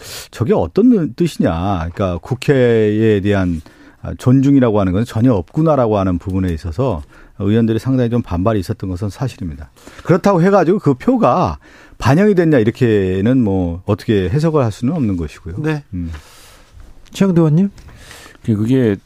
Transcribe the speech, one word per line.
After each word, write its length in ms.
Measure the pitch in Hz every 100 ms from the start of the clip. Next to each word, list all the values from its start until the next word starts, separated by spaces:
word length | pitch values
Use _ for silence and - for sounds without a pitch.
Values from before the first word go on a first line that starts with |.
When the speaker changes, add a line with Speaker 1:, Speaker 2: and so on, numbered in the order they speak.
| - - -
Speaker 1:
"저게 220 | - 117
어떤 640 | 196 82 - 247 226 151
뜻이냐." 720 | - 175 - 127 82 95 92 82
그러니까 260 | - 95 87
국회에 1000 | - 123 - 135 123 113 107 107 110 104
대한 420 | 101 101 90 80 - - - _ 82 82
존중이라고 600 | 127 135 135 139 123 104
하는 140 | 92
건 120 | 92
전혀 280 | 120 110 127
없구나라고 640 | 104 82 156 160 139 117 104
하는 200 | 95 87
부분에 340 | 95 95 92
있어서 500 | 80 87 82 131 82 - - - -
의원들이 400 | 101 110 113 110
상당히 320 | 131 131 117
좀 120 | 120
반발이 380 | - 87 98 110
있었던 280 | 92 107 98
것은 200 | 90 104
사실입니다. 600 | - 131 - 90 73 - _ - -
그렇다고 380 | - 170 202 185
해가지고 360 | 180 196 160 202
그 160 | 147
표가 640 | 127 - 254 139 151 123 73 - - - -
반영이 360 | 107 147 208
됐냐 240 | 180 165 143
이렇게는 840 | 107 - 120 107 92 95 107 135
뭐 400 | 107 95 87 85 -
어떻게 420 | 104 - 104 90
해석을 340 | 139 160 156
할 80 | 120
수는 240 | - 123
없는 220 | 170 113 90
것이고요. 400 | 78 - 82 92
Speaker 2:
네. 240 | 156 151 -
Speaker 1:
음. 160 | 92 82 78 - - - - - - - - -
Speaker 2:
최영두 300 | - 196 170
의원님. 300 | 160 156 196 - - - - - - -
Speaker 3:
그, 100 | -
그게 420 | 104 110 131 117 98